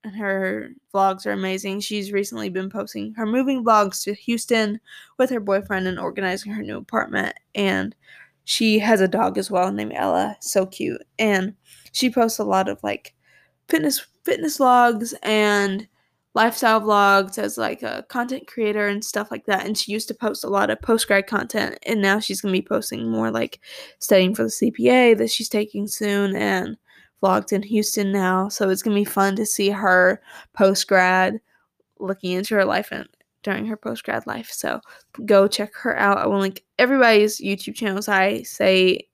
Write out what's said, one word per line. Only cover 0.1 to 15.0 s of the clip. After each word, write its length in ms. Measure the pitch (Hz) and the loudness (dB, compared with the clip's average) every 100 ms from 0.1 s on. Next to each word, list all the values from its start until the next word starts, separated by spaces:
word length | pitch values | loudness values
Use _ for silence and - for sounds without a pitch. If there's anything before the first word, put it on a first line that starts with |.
| 202 | -6
her 540 | 202 190 185 208 - - _ | -2 -2 -2 -4 -10 -18 _
vlogs 320 | 196 190 190 208 | 0 2 0 -4
are 60 | |
amazing. 480 | 202 190 190 196 196 | -4 -4 -4 -6 -6
She's 320 | 196 208 196 | -6 -6 -4
recently 360 | 202 202 226 208 | -4 -4 -6 -6
been 220 | 185 190 | -6 -6
posting 420 | 208 214 220 214 | -8 -8 -8 -10
her 120 | 220 220 | -6 -2
moving 360 | 247 269 262 | 0 0 0
vlogs 400 | 226 214 202 - | 4 4 2 -2
to 100 | - | -8
Houston 640 | 208 - 233 - 233 214 214 _ - - - | -8 -4 -4 0 0 0 -4 _ -20 -20 -2
with 100 | 262 | 0
her 120 | 247 | 0
boyfriend 460 | 202 196 202 196 185 | -2 -2 -2 -4 -2
and 120 | 185 | -4
organizing 540 | 175 202 190 190 208 | -6 -4 -4 -6 -8
her 100 | 214 | -10
new 160 | 208 214 | -10 -12
apartment. 560 | - 220 - 202 190 - _ | -4 -4 -2 -4 -4 -8 _
And 400 | - 196 190 196 - _ - - _ | -2 -2 -2 -4 -10 _ -20 -20 _
she 340 | - - 226 214 | -6 0 2 2
has 240 | 208 220 | 4 4
a 60 | 190 | 4
dog 280 | 185 185 196 | 2 0 -2
as 140 | 190 | -2
well 200 | 185 185 | 0 0
named 220 | 196 107 | -2 -6
Ella. 420 | - 95 170 208 208 | -4 0 0 -2 -6
So 240 | - 202 | -2 -2
cute. 380 | 190 - - - - - | -2 -4 -6 -6 -12 -2
And 360 | 220 196 190 - _ - - | 0 0 -2 -10 _ -20 -10
she 160 | - 254 | -2 -2
posts 300 | 240 226 226 | 2 0 0
a 60 | |
lot 240 | 208 190 190 | 0 0 0
of, 120 | 196 | -4
like, 320 | 208 - - _ _ _ _ _ _ | -6 -6 -10 _ _ _ _ _ _
fitness, 380 | 320 311 269 - _ | 0 0 -4 -8 _
fitness 320 | - - 320 294 | -4 -2 -2 2
vlogs 560 | 262 247 240 220 | 4 6 6 2